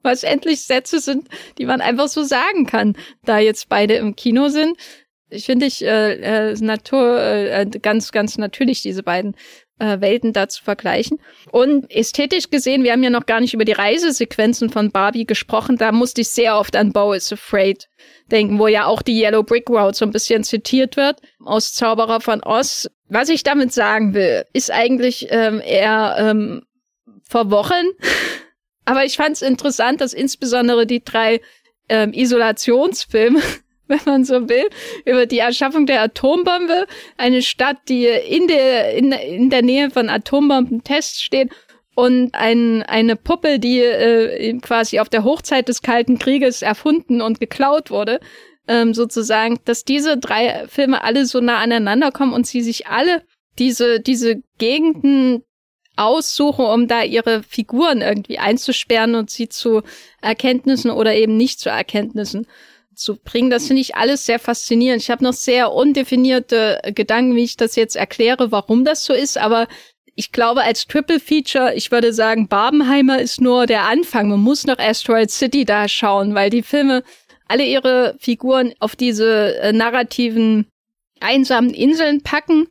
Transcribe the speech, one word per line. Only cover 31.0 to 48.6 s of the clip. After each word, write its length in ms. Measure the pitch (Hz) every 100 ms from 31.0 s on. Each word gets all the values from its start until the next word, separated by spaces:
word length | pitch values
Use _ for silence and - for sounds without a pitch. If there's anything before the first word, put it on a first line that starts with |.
drei, 380 | - 220 220 226 - _ _ _ _
ähm, 240 | 220 214
Isolationsfilme 1300 | 208 254 240 220 214 - 240 339 - - 220 226 294 -
<laughs> 100 | - _ _
<laughs> 40 | -
wenn 120 | 285 294
man 180 | 277
so 240 | 262 254 226
will, 200 | 240 392 - - 466
über 220 | - 254 240
die 120 | 254
Erschaffung 480 | 240 247 269 311 285
der 160 | 254
Atombombe. 840 | 220 - 269 339 359 359 349 349 381 - - -
Eine 260 | 247 254
Stadt, 360 | 254 - 262 277 -
die 180 | 254 240
in 420 | 226 - 330 349
der, 460 | 302 262 240 202
in, 180 | 117 269
in 380 | 262 135 180 254
der 120 | 254
Nähe 280 | 247 262 285
von 180 | 262 226
Atombombentests 1120 | 220 - 277 285 269 247 233 - 285 - -
steht. 280 | - 269 269 - _ _ _
Und 400 | - 247 254 247
ein, 480 | - 226 233 233 226
eine 320 | - 220 226
Puppe, 460 | 220 - 339 320 277
die, 200 | 240 247
äh, 800 | 240 226 226 233 226 - 226 247
quasi 400 | - 233 220 202
auf 100 | 214
der 140 | 226
Hochzeit 460 | 214 320 - 269 247
des 120 | 240
Kalten 380 | - 240 240 247
Krieges 440 | 254 277 262 240
erfunden 580 | - 208 302 320 - 240
und 180 | 220 220
geklaut 520 | 220 - 277 302 302
wurde, 280 | 202 208 254 - - - _